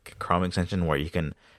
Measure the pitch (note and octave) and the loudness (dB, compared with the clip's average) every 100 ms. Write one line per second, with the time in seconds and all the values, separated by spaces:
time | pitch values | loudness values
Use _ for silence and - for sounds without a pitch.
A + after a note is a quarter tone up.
0 | - - - F2+ F2+ F#2 E2+ F#2+ E2+ D2 | -20 -12 0 2 2 0 0 2 2 2
1 | D#2+ F2 D#2 - - | 0 -2 -4 -8 -20